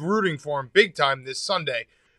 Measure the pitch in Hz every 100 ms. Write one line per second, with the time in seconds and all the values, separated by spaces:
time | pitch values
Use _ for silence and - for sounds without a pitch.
0 | 165 214 185 147 147 143 127 190 220 156
1 | 143 135 131 127 - 185 143 120 113 _
2 | _